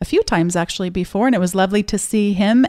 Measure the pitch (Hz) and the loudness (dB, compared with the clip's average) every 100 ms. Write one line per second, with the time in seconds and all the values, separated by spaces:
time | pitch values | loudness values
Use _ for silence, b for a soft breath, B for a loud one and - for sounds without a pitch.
0 | - 359 - 180 175 175 170 - 180 180 | -2 -2 0 0 0 0 -4 -6 -6 -4
1 | 180 202 254 202 180 190 190 208 202 208 | -4 0 0 2 0 0 0 0 -2 -4
2 | - 214 208 190 208 240 | -2 0 0 2 2 4